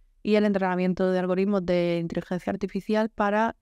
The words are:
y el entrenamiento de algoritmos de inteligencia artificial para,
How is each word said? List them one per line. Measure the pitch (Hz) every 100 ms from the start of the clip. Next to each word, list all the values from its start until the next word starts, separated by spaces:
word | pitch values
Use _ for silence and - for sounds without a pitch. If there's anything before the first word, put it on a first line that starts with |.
| _ _
y | 208 208
el | 208
entrenamiento | 190 190 180 185 180 185
de | 185
algoritmos | 180 180 196 202 175
de | 175 175 170
inteligencia | 170 - - 180 -
artificial | 202 190 196 - 214 220
para, | - 202 208 226 -